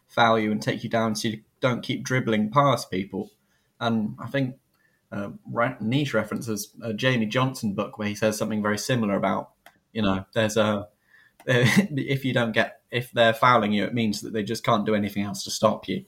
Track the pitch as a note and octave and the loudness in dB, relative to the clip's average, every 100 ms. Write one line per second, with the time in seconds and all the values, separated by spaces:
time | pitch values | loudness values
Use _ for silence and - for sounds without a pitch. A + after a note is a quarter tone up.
0 | _ - A2+ A2+ G#2+ G#2+ A#2+ A2 A2+ A2+ | _ 2 4 4 2 -2 -2 -4 -2 0
1 | A2+ A2 A#2 G#2+ _ - B2+ A2+ - - | 0 -2 -4 -6 _ -4 -2 -2 -4 -6
2 | - B2+ A#2 G#2+ G#2+ C#3 C#3+ A#2+ - F#2 | -2 -2 0 0 2 4 4 2 -2 -6
3 | G2 F#2+ - _ _ _ _ - A#2 A2+ | -6 -8 -10 _ _ _ _ -6 -2 0
4 | G#2+ C3 D3 C#3 C3 - _ _ _ _ | -2 -6 -4 -2 -2 -6 _ _ _ _
5 | - G2+ G2+ G2+ - A#2+ A#2 - A2 C#3 | -14 -10 -10 -12 -8 0 0 0 0 0
6 | C#3 A2 G#2 G#2 A#2 G#2 - - A2+ G#2 | 2 0 -2 -6 -6 -6 -8 -10 -8 -2
7 | B2+ B2 G#2+ B2+ C3 C3 A2 G2+ G2 - | 0 2 0 0 0 -2 -4 -2 -4 -4
8 | G#2 G#2 A2 G#2 A2 G#2+ G#2 G#2 - B2+ | -6 0 0 0 -2 0 0 -2 0 0
9 | G#2 G2 F#2+ G2 - _ - _ _ A2+ | 2 2 0 -2 -6 _ -20 _ _ -2
10 | G2+ F#2+ F#2+ A#2 G#2+ A2 G#2+ G#2 G2+ _ | 0 0 -2 0 0 2 2 2 -4 _
11 | _ _ _ _ - B2 B2 F#3+ G3 C3+ | _ _ _ _ 0 4 6 4 2 -2
12 | C3+ C3+ C3 A#2+ A2+ A2 G2+ - - B2 | -2 -2 0 0 0 0 -2 -4 -8 -6
13 | B2 A#2+ A#2 A2 B2+ B2 G#2 G#2 F#2+ A#2+ | -4 2 4 6 6 6 4 0 0 0
14 | A2+ G2+ - A2 G2+ A2 - A2 A2 G#2 | -2 -2 -4 -6 -4 -4 0 0 2 0
15 | G2+ G2+ G2+ G2 A2 - A2 G2+ - F#2+ | -2 -4 -6 -6 -8 0 0 0 -6 -8